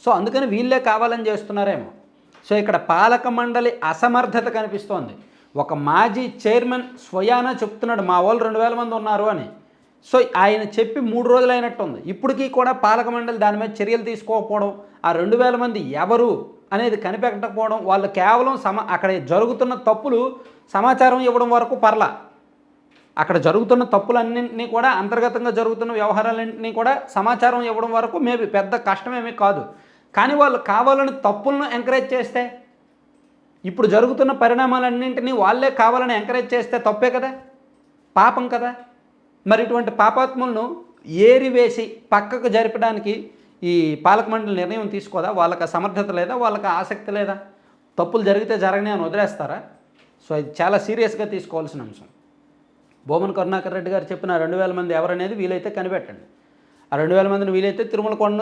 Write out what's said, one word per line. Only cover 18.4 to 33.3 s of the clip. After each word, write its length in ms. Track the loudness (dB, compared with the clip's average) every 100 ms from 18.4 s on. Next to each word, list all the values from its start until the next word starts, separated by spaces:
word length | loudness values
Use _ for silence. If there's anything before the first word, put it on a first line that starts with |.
| 2 0
సమా-, 300 | -2 -4 -2
అక్కడ 240 | -2 0
జరుగుతున్న 600 | -2 0 2 2 0 -2
తప్పులు 640 | 0 0 0 0 0 0 -6 -20 -20 _
సమాచారం 480 | 2 2 6 6 6
ఇవ్వడం 300 | 2 2 4
వరకు 240 | 2 2
పర్లా, 460 | 2 4 4 0 -2 -18 _ _ _ _ _ _ _ _ -4
అక్కడ 180 | 0 2
జరుగుతున్న 480 | 2 2 4 2
తప్పులన్నింటినీ 840 | 4 0 2 0 0 -4 -6 -8 -4
కూడా, 240 | 2 2
అంతర్గతంగా 600 | 2 -2 0 0 -2 -2
జరుగుతున్న 420 | -2 -2 -2 -4
వ్యవహారాలన్నింటినీ 800 | -2 0 0 0 -2 -6 -8 -8
కూడా 300 | -2 0 0 -2
సమాచారం 520 | -2 0 2 2 2
ఇవ్వడం 300 | -2 -4 -2
వరకు 260 | -2 -2 -2
maybe 280 | -2 0 0
పెద్ద 280 | 0 0
కష్టమేమీ 580 | -2 -2 -2 -4 -8 -8
కాదు. 340 | 0 0 0 -6 -16 _ _ _
కానీ 200 | 0 2
వాళ్ళు 240 | 4 4 2
కావాలని 540 | 0 2 4 4 2
తప్పులను 520 | 0 -2 0 -2 -2
ఎంకరేజ్ 500 | -2 -4 0 0 0
చేస్తే, 480 | -4 -2 -4 -6 -10 _ _ _ _ _ _ _